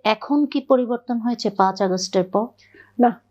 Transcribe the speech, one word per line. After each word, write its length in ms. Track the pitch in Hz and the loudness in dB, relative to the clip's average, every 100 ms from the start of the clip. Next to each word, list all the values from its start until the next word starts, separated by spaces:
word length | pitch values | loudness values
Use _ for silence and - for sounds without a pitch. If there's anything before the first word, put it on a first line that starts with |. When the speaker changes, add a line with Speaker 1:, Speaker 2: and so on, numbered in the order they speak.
Speaker 1:
এখন 420 | 214 214 - 294 285 | -2 -2 0 0 0
কি 160 | 294 | -2
পরিবর্তন 580 | 262 262 240 240 - 240 | 2 2 2 -4 -6 -4
হয়েছে 300 | 226 233 214 | -4 -4 -2
পাঁচ 320 | 202 190 190 | 0 0 2
আগস্টের 420 | 196 185 185 190 | -2 -2 -2 -2
পর? 220 | 180 202 233 - _ - - - | 0 -2 -4 -8 _ -20 -10 2
Speaker 2:
না, 220 | 240 233 _ | 2 2 _